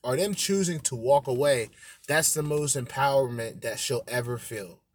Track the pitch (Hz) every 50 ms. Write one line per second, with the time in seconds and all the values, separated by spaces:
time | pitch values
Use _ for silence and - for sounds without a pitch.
0 | - 127 127 147 190 202 175 - - - 196 196 190 175 170 156 - - 131 117
1 | 113 127 143 143 135 139 123 123 143 143 135 123 110 107 _ - - - - _
2 | - - 143 160 156 - - 156 147 147 147 147 147 143 - 139 123 - - 135
3 | 139 139 139 135 131 123 120 117 113 113 - - - 117 107 - - - 135 117
4 | - - 120 123 117 120 123 117 - - 120 107 98 85 85 _ _ _